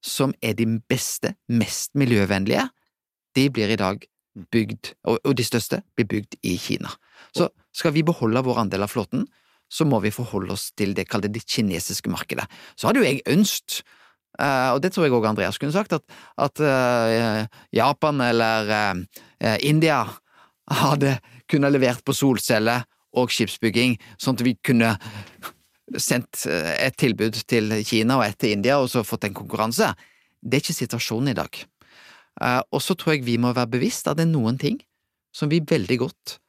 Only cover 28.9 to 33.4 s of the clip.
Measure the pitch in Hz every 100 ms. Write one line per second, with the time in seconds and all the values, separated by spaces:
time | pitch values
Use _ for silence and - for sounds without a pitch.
28.9 | 123 107 110 104 95 104 104 110 123 202
29.9 | - - _ _ _ - 127 - 165 120
30.9 | 113 - 113 139 98 78 - - _ _
31.9 | - - - _ - 123 123 - - -
32.9 | 185 - 156 120 117